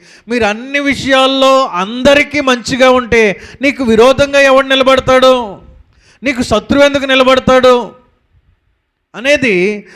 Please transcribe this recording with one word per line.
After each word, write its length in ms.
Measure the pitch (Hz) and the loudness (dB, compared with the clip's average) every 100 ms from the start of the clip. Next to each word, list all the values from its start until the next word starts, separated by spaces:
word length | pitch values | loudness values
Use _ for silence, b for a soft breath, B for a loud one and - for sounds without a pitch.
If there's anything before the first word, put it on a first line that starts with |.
| b b - | b b -8
మీరు 160 | 240 | -4
అన్ని 360 | 208 214 262 285 | -4 -4 -8 -6
విషయాల్లో 840 | 277 254 262 262 262 269 269 269 262 | -4 -4 -2 0 0 2 2 2 0
అందరికీ 760 | 175 190 247 262 285 285 294 | -4 -8 -2 2 2 0 -4
మంచిగా 480 | 269 247 - 262 262 | -2 -4 -4 0 2
ఉంటే 480 | 254 233 233 214 170 B - | 2 0 0 0 -2 B -6
నీకు 220 | 277 247 | -4 -2
విరోధంగా 560 | 247 220 247 269 285 277 | 0 2 2 2 0 2
ఎవడు 280 | 277 262 269 | 2 2 2
నిలబడతాడు? 880 | 269 262 262 262 262 254 254 214 175 - - _ b b b | 0 2 0 2 2 2 2 -4 -14 -20 -20 _ b b b
నీకు 180 | 247 240 | -6 -6
శత్రువు 420 | - 208 214 277 | -2 -2 0 2
ఎందుకు 220 | 285 277 269 | 2 0 0
నిలబడతాడు 880 | 262 254 262 262 262 254 247 190 - _ _ _ _ _ _ _ _ _ _ _ 180 | 0 2 2 2 2 4 2 -2 -14 _ _ _ _ _ _ _ _ _ _ _ -6
అనేది 680 | 262 294 247 180 190 208 B | -2 -2 0 -2 -2 -6 B